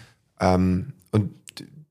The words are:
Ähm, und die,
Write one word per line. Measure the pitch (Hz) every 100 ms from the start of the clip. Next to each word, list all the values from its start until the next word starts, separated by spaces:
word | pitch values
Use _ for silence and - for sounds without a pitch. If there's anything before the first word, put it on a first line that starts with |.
| - _ _ -
Ähm, | 92 92 92 90 - - _
und | 107 92 - - -
die, | - - -